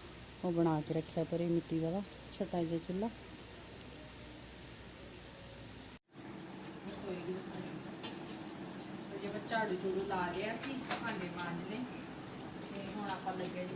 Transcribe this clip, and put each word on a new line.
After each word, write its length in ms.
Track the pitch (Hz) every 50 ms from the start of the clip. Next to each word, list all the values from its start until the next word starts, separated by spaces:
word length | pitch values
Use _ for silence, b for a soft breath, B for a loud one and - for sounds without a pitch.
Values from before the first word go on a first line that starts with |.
| - - - - - - - - -
ਉਹ 80 | 180
ਬਣਾ 280 | 170 170 165 165 160 151
ਕੇ 120 | 151 - 156
ਰੱਖਿਆ 300 | 160 160 - - 175 160
ਪਰੇ 220 | 160 170 165 175
ਮਿੱਟੀ 320 | 170 170 170 160 - 165 160
ਵਾਲਾ 220 | 160 160 175 202 196 - - - - - -
ਛੋਟਾ 300 | - 202 - - 175 170
ਜਿਹਾ 160 | 160 170 165 165
ਚੁੱਲ੍ਹਾ। 220 | - 180 190 214 233 - - - - - - - - - - - - - - - - - - - - - - - - - - - - - - - - - - - - - - - - - - - - - - - - - - - - - - - - - - _ _ - - - - - - 175 - - - - - - - -
ਰਸੋਈ 280 | 196 208 - 202 196 180 175 165
ਦੀ 80 | 180 185 190 - - - - - 143 - - - - - - - - - - - - - - - - - - - - - - - - - - - - 202
ਜੇ 140 | 190 196
ਆਪਾਂ 120 | 196 - 208 - -
ਝਾੜੂ 260 | 226 226 220 202 180
ਝੂੜੂ 300 | - 196 190 180 190 196
ਲਾ 120 | 202 190 185 220 -
ਲਿਆ 260 | - 190 208 214 -
ਸੀ, 160 | - - 277 269 - - -
ਭਾਂਡੇ 380 | - - - 214 - 185 180 175
ਮਾਂਜ 400 | 170 180 185 170 170 170 170 180
ਲਏ, 100 | 214 247 254 - - - - - - - - - - - - - - - -
ਤੇ 180 | - - - - -
ਹੁਣ 200 | - 208 202 196
ਆਪਾਂ 240 | 185 185 - 190 185
ਲੱਗੇ 320 | 185 180 165 - 180 180
ਜੀ 100 | 180 180